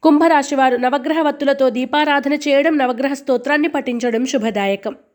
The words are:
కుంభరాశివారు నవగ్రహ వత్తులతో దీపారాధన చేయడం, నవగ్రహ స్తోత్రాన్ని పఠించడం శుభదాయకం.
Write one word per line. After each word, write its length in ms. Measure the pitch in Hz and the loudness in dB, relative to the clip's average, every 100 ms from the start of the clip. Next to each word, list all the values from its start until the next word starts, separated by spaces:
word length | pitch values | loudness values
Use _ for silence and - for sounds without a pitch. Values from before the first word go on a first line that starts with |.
కుంభరాశివారు 720 | 320 294 330 311 277 277 262 247 | 4 4 4 2 0 2 2 2
నవగ్రహ 460 | 247 277 320 320 | 0 -2 -2 -2
వత్తులతో 480 | 302 285 277 277 262 | 0 0 -2 2 0
దీపారాధన 640 | 233 254 294 302 285 277 | 0 -2 0 2 0 0
చేయడం, 460 | 294 294 277 302 302 | -4 0 2 2 0
నవగ్రహ 360 | 254 233 269 | -2 -2 -4
స్తోత్రాన్ని 540 | 277 - 247 247 294 311 | -4 -2 -2 0 0 0
పఠించడం 580 | 302 262 240 240 226 262 | -2 -4 -4 -2 -2 -2
శుభదాయకం. 720 | 277 220 208 196 196 214 - _ | -2 -2 -2 -2 -2 -6 -12 _